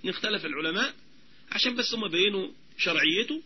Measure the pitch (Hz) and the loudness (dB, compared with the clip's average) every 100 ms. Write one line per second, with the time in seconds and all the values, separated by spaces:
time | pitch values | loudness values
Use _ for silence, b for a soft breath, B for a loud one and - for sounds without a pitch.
0 | 185 180 220 208 160 143 160 185 269 - | -6 -4 -2 -2 -2 -2 -2 0 -2 -4
1 | - - b b - - 254 240 240 226 | -20 -20 b b -6 0 0 0 -2 -2
2 | 202 165 202 196 185 - - - 180 160 | 0 4 2 2 -4 -10 -20 -2 0 4
3 | 151 180 262 311 | 4 2 0 -6